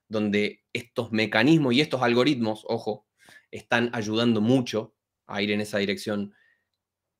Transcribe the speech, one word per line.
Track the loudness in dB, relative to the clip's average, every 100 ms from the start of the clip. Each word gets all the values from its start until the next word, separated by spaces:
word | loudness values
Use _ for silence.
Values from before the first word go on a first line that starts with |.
| -6
donde | -2 0 0 0 -6 _
estos | -12 -8 -8 -4
mecanismos | -2 0 2 4 4 4
y | 2
estos | 0 0
algoritmos, | 2 4 2 2 -2 -4 -6
ojo, | -6 -4 -10 _ _ -20 -20 -16
están | -12 -2 0 0
ayudando | -2 -2 0 2 2
mucho | 4 2 0 -4 -6 _ _ _ -10
a | -4
ir | -2
en | -2
esa | -2 -2
dirección. | -2 -4 -4 -4 -6 _ _ _ _ _ _ _ _